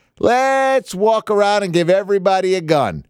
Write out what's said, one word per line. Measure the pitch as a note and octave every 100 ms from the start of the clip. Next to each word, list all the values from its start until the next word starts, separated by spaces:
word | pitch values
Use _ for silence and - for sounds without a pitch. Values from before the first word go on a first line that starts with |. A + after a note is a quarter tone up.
| _ -
Let's | G#3+ B3 C4+ C4+ C4+ C4+ -
walk | F#3 G#3+ A3 -
around | G#3 G3+ G#3
and | G3
give | E3+ E3
everybody | F#3+ G3 G3+ F#3+ F#3+ F#3
a | F#3
gun. | D#3 D3+ A2 D#2 -